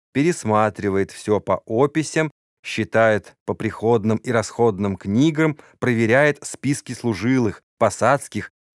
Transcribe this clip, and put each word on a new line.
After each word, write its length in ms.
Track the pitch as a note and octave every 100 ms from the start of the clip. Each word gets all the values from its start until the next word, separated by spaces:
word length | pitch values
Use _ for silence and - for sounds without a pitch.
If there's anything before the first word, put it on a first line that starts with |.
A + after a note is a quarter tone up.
| _
пересматривает 1000 | C3 D#3+ E3+ A2 G#2+ G#2+ - G2+ G2 F#2+
всё 260 | - - G#2
по 240 | - F#2
описям, 680 | - A2+ C#3+ D#3+ C#3+ D#3+ D#3 - _ _ -
считает 720 | - G#2+ A2 A2+ G#2+ - _ -
по 80 |
приходным 640 | G2+ A2 - G#2+ A#2+ G#2+ A2
и 140 | B2+
расходным 640 | A2+ G#2 - A#2 F#2 G2+ F#2
книгам, 600 | F#2+ G#2+ D#3 D3+ D#3+ D3 - -
проверяет 640 | A#2+ A#2 A2+ B2+ D3 D3
списки 500 | - - C3 C#3+ -
служилых, 680 | A#2+ A#2 F#2+ A2+ C3 A2 - _ -
посадских 720 | A2 - A2+ C#3 - G#2 - _ _